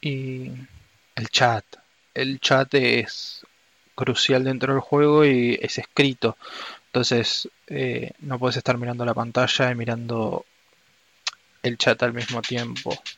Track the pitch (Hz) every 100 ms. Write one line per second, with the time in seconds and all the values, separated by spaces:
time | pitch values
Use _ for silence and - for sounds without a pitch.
0 | 151 135 131 131 131 127 131 - _ _
1 | _ - 113 - 123 110 - - _ _
2 | _ 123 131 135 - 135 135 139 127 120
3 | 113 - - - - _ _ _ _ -
4 | 127 120 - 131 131 131 131 135 - 143
5 | 147 151 151 127 120 - 110 - - -
6 | 139 127 117 - - - - - _ 123
7 | 123 120 113 - - _ - 143 127 120
8 | 117 - 147 127 123 123 - 123 120 120
9 | 120 113 117 120 127 - 127 120 117 117
10 | 117 117 110 87 - _ _ _ _ _
11 | _ _ - - _ _ 127 117 - 113
12 | 123 120 117 120 - 120 120 117 - -
13 | -